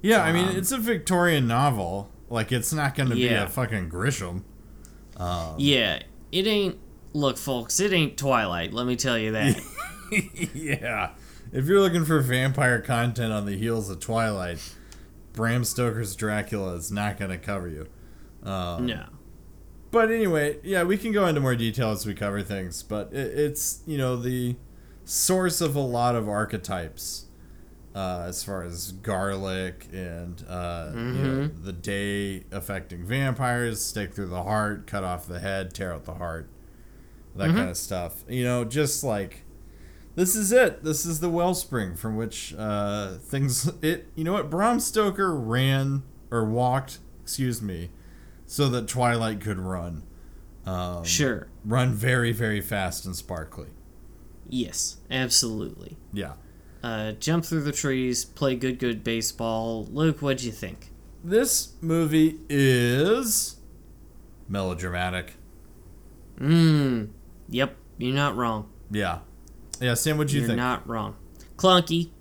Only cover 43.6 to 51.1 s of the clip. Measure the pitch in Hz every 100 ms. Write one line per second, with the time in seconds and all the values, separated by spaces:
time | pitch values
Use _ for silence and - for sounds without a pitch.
43.6 | 156 - 156 170 - - 160 202 156 160
44.6 | 214 240 - 214 214 208 190 151 110 120
45.6 | 135 135 139 139 135 - - 117 110 113
46.6 | 123 131 135 - - - - - 127 110
47.6 | 104 87 87 - - - - - - -
48.6 | 143 123 113 127 123 117 113 107 104 95
49.6 | 92 92 87 80 - - - - - -
50.6 | - 90 90 87 85